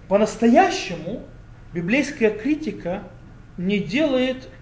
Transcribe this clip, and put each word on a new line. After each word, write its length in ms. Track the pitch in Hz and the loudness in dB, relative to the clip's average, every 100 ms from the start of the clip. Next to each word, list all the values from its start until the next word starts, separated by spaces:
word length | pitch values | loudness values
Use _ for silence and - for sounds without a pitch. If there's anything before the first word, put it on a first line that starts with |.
| - | 0
по-настоящему 1120 | 202 214 - 233 277 370 - - 165 156 233 - - - - - 175 | 2 2 2 4 6 6 2 -6 -8 -8 -10 -12 -20 -20 -20 -12 -6
библейская 560 | 170 269 - - 214 | 0 0 0 0 0
критика 720 | 208 262 302 226 - 170 185 - - - - - - | 0 -2 -2 -4 -8 -8 -8 -10 -18 -20 -20 -20 -6
не 200 | 180 208 | -2 -2
делает, 680 | 147 240 311 254 254 262 - - | 0 0 2 2 0 -2 -10 -20